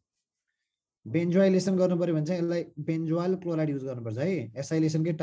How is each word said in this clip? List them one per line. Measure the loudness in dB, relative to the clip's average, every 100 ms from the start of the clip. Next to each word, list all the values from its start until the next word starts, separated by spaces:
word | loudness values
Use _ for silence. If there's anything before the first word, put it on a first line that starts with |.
| _ _ _ _ _ _ _ _ _ _ -4
Benzoylation | -2 2 4 6 4 2 2
गर्नु | 2 2
पर्यो | 2 0
भने | 0
चाहिँ | -2
यसलाई | -2 -2 -6 -8 -4
benzoyl | -2 0 0 0 -2
क्लोराइड | -2 0 0
युज | -2
गर्नुपर्छ | -6 -8 -6 -4
है। | -2 -2 -6 -8
एसाइलेसनकै | -2 0 2 2 0 0